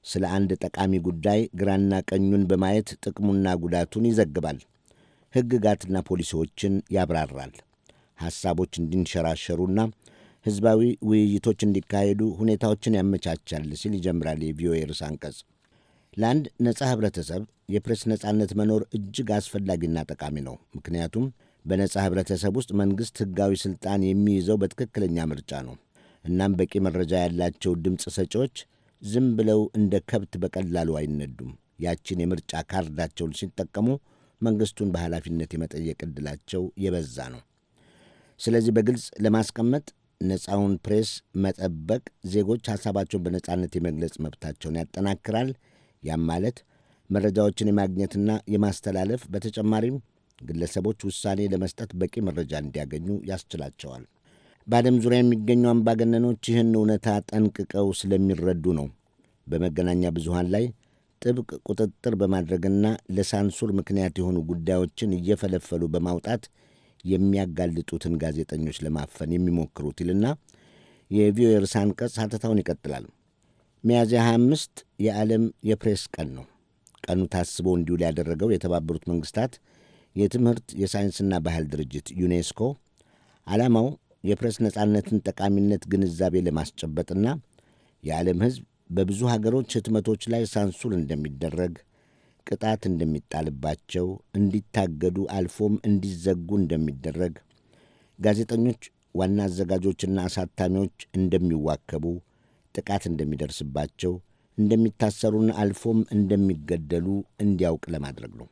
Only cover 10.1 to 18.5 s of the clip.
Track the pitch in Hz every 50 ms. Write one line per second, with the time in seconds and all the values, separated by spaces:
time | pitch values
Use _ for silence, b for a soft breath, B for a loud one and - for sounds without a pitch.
10.1 | b b b b b b b 107 104 202 - 113 110 107 113 120 - - - 107
11.1 | 107 107 104 104 101 98 - 117 104 - - 104 98 95 - _ 101 98 101 101
12.1 | 101 104 110 110 85 87 110 113 107 101 - 107 107 104 - 117 110 98 92 98
13.1 | 98 87 - 87 82 85 _ - 85 76 78 76 76 76 - 104 104 95 87 92
14.1 | 85 82 78 78 78 78 78 78 78 73 85 87 82 80 78 73 76 - - 76
15.1 | 76 71 - 73 - - - _ _ _ b b b b b b b b b b
16.1 | b 101 110 113 127 156 143 - _ - 123 117 113 - 143 127 127 107 107 101
17.1 | - 87 78 - 85 95 107 _ _ _ _ - 95 104 - - 117 - - 110
18.1 | 107 104 - 107 104 107 107 92